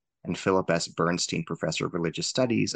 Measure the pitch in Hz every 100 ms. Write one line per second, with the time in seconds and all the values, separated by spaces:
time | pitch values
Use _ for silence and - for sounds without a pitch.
0 | _ _ - 85 101 95 87 85 - -
1 | 82 87 - 85 82 82 82 - 87 87
2 | 82 82 - - 123 110 104